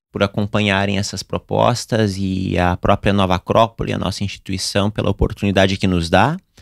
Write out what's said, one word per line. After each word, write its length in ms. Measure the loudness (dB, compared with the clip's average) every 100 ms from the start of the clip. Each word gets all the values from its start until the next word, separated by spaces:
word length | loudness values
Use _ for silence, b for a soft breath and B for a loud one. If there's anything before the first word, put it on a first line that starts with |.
| _
por 100 | -4
acompanharem 800 | -2 -2 -2 0 2 2 0 -2
essas 240 | -4 -8
propostas 920 | -8 -10 -4 0 2 0 -2 0 0 -2
e 380 | -4 -4 -2 0
a 200 | 0 0
própria 340 | 0 0 0
Nova 240 | 0 0 -2
Acrópole, 560 | 0 2 2 0 -6
a 60 | -4
nossa 260 | -6 -6
instituição, 680 | -8 -10 -10 -8 -4 -2 -2
pela 180 | -2 -4
oportunidade 680 | 2 0 2 0 4 4 2
que 100 | 0
nos 240 | 0 2
dá 260 | 4 4 0 -10 b